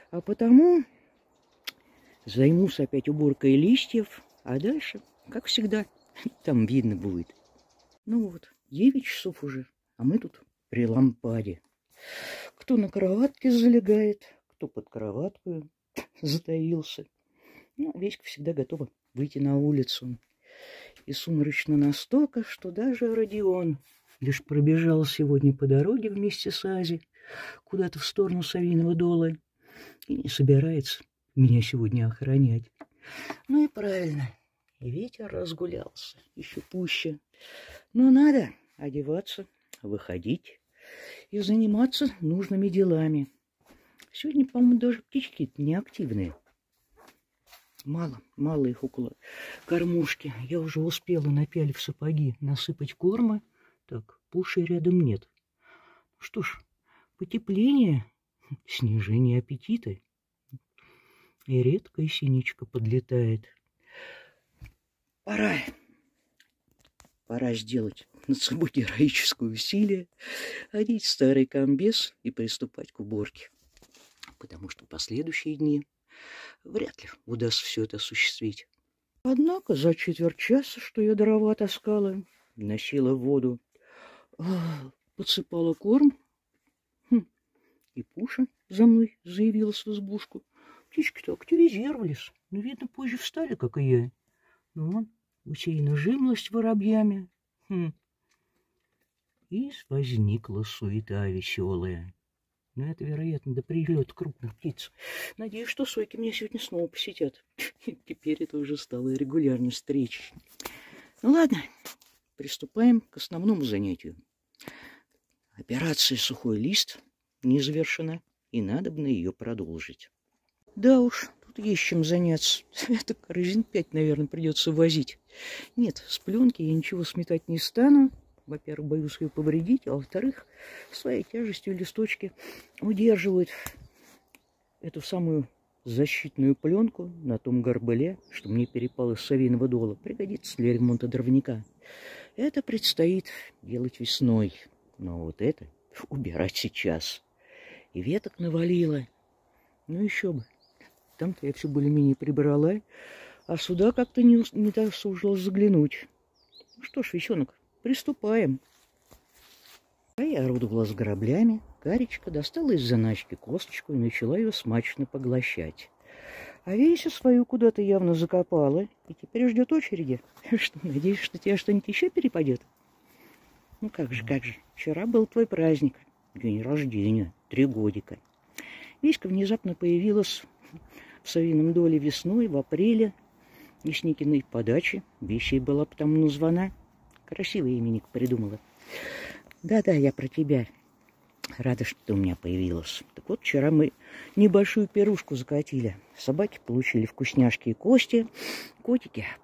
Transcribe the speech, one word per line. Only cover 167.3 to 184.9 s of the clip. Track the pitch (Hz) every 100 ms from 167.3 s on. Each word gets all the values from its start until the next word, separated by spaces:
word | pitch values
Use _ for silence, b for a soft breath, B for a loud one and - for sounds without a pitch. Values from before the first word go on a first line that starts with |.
| 247
куда-то | 240 254 233 220
явно | 202 196 175
закопала | 165 170 180 175 170 143 156 202 _ -
и | 160
теперь | - 233 247
ждет | 226 254
очереди. | 320 - 185 143 123 - -
<laughs> | - 226
Что, | - 147
надеюсь, | 175 143 175 196
что | - 175
тебе | 196 196
что-нибудь | - 202 -
еще | 208 359
перепадет? | - 262 170 143 123 _ _ _ _ b b b b b b b -
Ну | 214
как | - 135
же, | 120
как | 113 139
же. | 123 110 _ -
Вчера | - 156 226
был | 240 220
твой | 233 226
праздник, | 175 165 151 143 - _ _ _
день | - 120 107
рождения, | 120 151 139 107 101 110 90 - -
три | 127 135
годика. | 110 107 104 - - _ _ B B B B B B
Веська | 294 - 185
внезапно | 190 196 226 185
появилась | 165 175 175 208 208 190 - - _ - - - B B B
в | -
Савином | 170 165 156 160
доле | 170 170 156
весной, | 143 - 165 220 226
в | 139
апреле, | - 156 208 220 214 - _ _ B B B B
и | 156
с | 156
Никиной | 165 151 147 147 -
подачи | 117 110 139 -